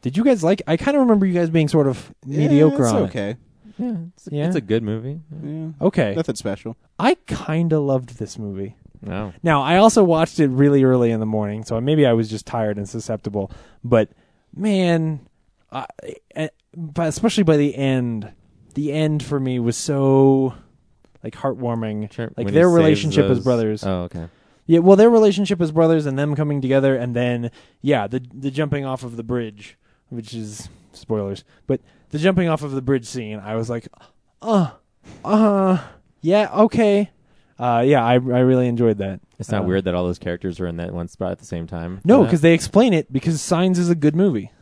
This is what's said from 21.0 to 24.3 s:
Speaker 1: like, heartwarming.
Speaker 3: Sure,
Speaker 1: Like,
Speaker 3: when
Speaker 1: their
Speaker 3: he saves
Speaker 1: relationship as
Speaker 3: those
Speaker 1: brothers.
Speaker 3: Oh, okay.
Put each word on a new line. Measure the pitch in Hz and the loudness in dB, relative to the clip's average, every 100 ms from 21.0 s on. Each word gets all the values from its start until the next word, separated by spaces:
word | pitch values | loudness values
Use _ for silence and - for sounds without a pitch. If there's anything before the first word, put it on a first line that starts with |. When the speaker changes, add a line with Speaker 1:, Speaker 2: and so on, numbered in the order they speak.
| _ _ | _ _
Speaker 1:
like, | 113 - | -16 -8
heartwarming. | 139 117 120 117 110 107 107 | -8 -4 -6 -4 -6 -8 -10
Speaker 3:
Sure, | - 117 - | -10 -12 -8
Speaker 1:
Like, | 107 | -2
Speaker 3:
when | |
Speaker 1:
their | 120 180 | 4 4
Speaker 3:
he | 170 | 6
saves | |
Speaker 1:
relationship | 160 151 156 151 - | 4 2 0 2 2
as | 123 | 2
Speaker 3:
those | |
Speaker 1:
brothers. | 127 120 110 107 | 2 0 0 -2
Speaker 3:
Oh, | 98 92 | -4 -4
okay. | 87 87 82 | -6 -10 -14